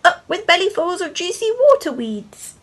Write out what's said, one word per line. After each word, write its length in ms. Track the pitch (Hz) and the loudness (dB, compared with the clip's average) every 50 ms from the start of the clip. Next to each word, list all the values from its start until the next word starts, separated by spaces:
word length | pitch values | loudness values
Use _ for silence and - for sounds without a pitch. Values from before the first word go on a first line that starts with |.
| _ | _
Up 200 | 349 - - _ | 2 0 0 _
with 200 | _ 339 392 440 | _ -6 -4 2
bellyfuls 580 | - 339 359 381 415 403 - 330 349 359 339 370 | 2 2 2 2 0 -2 -2 -2 -2 -4 -4 -6
of 80 | 311 277 | -8 -6
juicy 380 | - 349 311 466 - 453 440 453 494 | -8 -6 -6 -6 -4 -4 -4 0 4
water 320 | 523 587 539 554 - 330 | 6 6 6 4 2 -6
weeds. 640 | 254 247 233 220 214 208 202 - - - - - - _ | -6 -6 -8 -8 -8 -10 -10 -14 -20 -20 -20 -20 -20 _